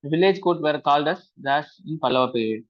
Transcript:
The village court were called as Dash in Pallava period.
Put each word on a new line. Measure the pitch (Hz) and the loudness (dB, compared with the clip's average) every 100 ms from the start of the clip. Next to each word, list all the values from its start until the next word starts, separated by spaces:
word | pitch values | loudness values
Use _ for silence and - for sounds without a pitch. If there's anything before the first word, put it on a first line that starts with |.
The | 143 | -2
village | 160 190 190 | 2 2 2
court | 180 170 151 | 0 0 0
were | 147 147 | -2 2
called | 147 147 | 2 2
as | 190 _ _ 135 | -4 _ _ -2
Dash | 139 147 _ - | -2 -4 _ -12
in | 156 | -4
Pallava | 127 127 127 | 0 0 0
period. | 120 110 110 117 | 0 -4 -6 -10